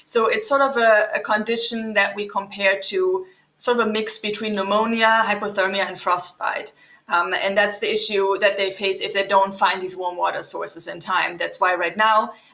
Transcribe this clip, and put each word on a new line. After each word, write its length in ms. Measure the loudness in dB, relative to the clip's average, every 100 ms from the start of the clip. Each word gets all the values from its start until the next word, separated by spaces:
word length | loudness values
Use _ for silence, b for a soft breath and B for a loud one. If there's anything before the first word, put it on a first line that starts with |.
So 240 | -2 0 2
it's 200 | 0 0
sort 140 | 2
of 160 | 2 4
a, 300 | 6 6 4 -2
a 40 |
condition 760 | 0 -2 0 0 0 -2 -2
that 220 | 0 0 -2
we 120 | -6
compare 520 | -6 -6 -2 0 0
to 440 | 0 0 0 0 -4 B B -4
sort 220 | 0 2
of 80 | 2
a 40 |
mix 260 | 0 -2 -4
between 380 | -4 -4 -4 -2
pneumonia, 640 | 0 2 2 2 4 4
hypothermia, 640 | 2 -2 -2 0 0 0 -4
and 120 | -4
frostbite. 720 | -2 -2 -2 -4 -6 -6 -8 -16 B B -4
Um, 240 | -2 0
and 240 | -2 0 2
that's 220 | 0 0
the 120 | 0
issue 460 | 0 2 2 2 2
that 180 | 2 2
they 140 | -2
face 300 | -2 -4 -2
if 120 | -4
they 140 | -2 2
don't 260 | 2 2
find 280 | 2 0 0
these 160 | -4 -6
warm 200 | -6 -2
water 240 | -4 -4
sources 460 | -6 -8 -8 -8 -8
in 120 | -8
time. 380 | -4 -2 -2 -4
That's 220 | -6 0
why 160 | 0 2
right 220 | 0 2
now, 360 | 4 4 2 B B